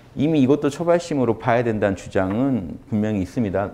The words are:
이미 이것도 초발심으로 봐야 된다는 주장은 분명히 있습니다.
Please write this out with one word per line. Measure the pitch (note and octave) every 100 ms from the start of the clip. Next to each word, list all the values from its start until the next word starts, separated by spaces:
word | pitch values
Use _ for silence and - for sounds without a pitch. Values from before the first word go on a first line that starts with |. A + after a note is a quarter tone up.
| - -
이미 | C#3+ D#3+
이것도 | B2+ D3 D3
초발심으로 | C3+ E3+ F3 - D3 A#2+ A2
봐야 | - A#2+
된다는 | B2+ A2 G2+ F#2
주장은 | - G2+ F#2 G#2 C#3 B2 E2 - -
분명히 | G#2+ G#2+ G#2+
있습니다. | F#2 - A2 F#2 G2